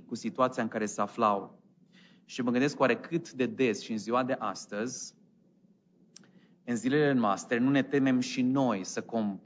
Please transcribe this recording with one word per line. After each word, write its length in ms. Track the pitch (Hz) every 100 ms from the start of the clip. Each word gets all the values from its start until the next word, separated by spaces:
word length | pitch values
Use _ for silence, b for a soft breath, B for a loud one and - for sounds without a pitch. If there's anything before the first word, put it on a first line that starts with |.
| -
cu 80 | 117
situația 480 | 113 - 127 127
în 60 | 113
care 160 | 113 107
se 160 | -
aflau. 580 | 104 - 113 101 90 - _ _ _ b b b _
Și 160 | -
mă 100 | 123
gândesc 280 | 123 139 143
oare 160 | 131 117
cât 360 | - 165 -
de 140 | 127 123
des 360 | 107 127 101
și 100 | -
în 60 | 113
ziua 260 | 101 120
de 120 | 127 131
astăzi, 760 | 107 92 - 104 120 123 - _ _ _ _ _ _ _ _ _ _ - b b b b
în 120 | - 120
zilele 380 | 120 147 147
noastre, 440 | 131 110 95 - 117
nu 120 | 131
ne 140 | 139
temem 360 | 131 143 135 127
și 220 | 123 -
noi 420 | 127 135 131 101
să 180 | 92 -
com-, 380 | - 117 107 95